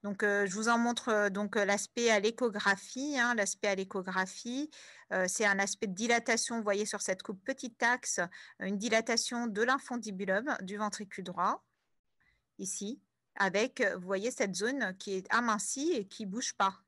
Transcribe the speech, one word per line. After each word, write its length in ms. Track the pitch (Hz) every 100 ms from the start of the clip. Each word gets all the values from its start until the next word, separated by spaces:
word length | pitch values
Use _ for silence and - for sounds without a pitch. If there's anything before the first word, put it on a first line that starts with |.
Donc, 200 | 202 196
euh, 240 | 214 202 202
je 80 |
vous 140 | 190 220
en 100 | 233
montre, 300 | 240 233 -
euh, 220 | 214 202
donc, 260 | 196 208 220
euh, 80 |
l'aspect 440 | 196 202 - - 233
à 100 | 214
l'échographie, 960 | 202 233 247 202 196 196 - 247 285 285
hein. 160 | 240
L'aspect 340 | 240 196 - 208
à 60 |
l'échographie, 960 | 196 190 202 180 185 185 - 240 254 302 - - - -
euh, 140 | 185 185
c'est 160 | -
un 140 | 214 196
aspect 300 | 196 - 214
de 60 |
dilatation. 640 | 180 226 233 233 226 - 233
Vous 60 |
voyez 240 | 208 202 214
sur 160 | 208
cette 200 | - 185
coupe 220 | - 190
petit 300 | - 269 247 -
axe, 400 | 240 247 - - 175 - - -
une 180 | 190 196
dilatation 680 | 226 226 226 226 - 240 240
de 140 | 202
l'infundibulum 920 | 240 262 - 240 220 190 196 190 269 269
du 140 | 185 208
ventricule 480 | 208 202 202 -
droit, 400 | 185 175 185 262 _ _ _ _ _ _ _ _ _ _
ici, 420 | 196 - 202 262 _ _ _
avec, 460 | - 196 190 247 -
euh, 160 | 214 -
vous 100 | 180
voyez 240 | 196 220
cette 240 | - 202
zone 420 | 185 214 277 214 190
qui 160 | -
est 120 | 190 190
amincie 580 | 226 240 214 - - 302
et 140 | 311 196
qui 200 | - 208
bouge 280 | 208 254
pas. 260 | - 196 190